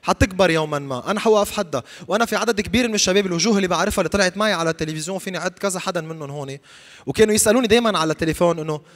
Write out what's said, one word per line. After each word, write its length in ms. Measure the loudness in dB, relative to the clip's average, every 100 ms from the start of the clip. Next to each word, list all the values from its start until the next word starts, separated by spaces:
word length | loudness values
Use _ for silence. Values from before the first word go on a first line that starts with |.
حتكبر 480 | -2 2 2 2 2
يومًا 280 | 2 -2 -4
ما، 320 | -6 -6 -4
أنا 100 | 0
حوقف 320 | 2 4 2
حدها، 300 | -4 -4 -4 -6 -12 -4
وأنا 160 | -2
في 120 | 0 -2
عدد 240 | -2 -2
كبير 280 | 0 0 0
من 60 |
الشباب 320 | 0 2 2 2
الوجوه 300 | 0 2 2
اللي 120 | 2
بعرفها 340 | 0 0 0
اللي 60 | 0
طلعت 280 | 0 0 0
معي 160 | -2
على 180 | 0 -2
التلفزيون، 480 | -2 -6 -6 -8 -8
فيني 200 | -6 -6
عد 120 | -6
كذا 300 | -4 -6 -4
حدا 200 | -4 -6
منهم 300 | -6 -10 -10
هون، 280 | -10 -10 -12 -16 -20 -20 -14 -4
وكانوا 280 | 2 4
يسألوني 320 | 4 4 4 4
دايمًا 320 | 4 4 2
على 140 | 0
التليفون 460 | 0 0 2 2 2
إنه 220 | -4 -6 -8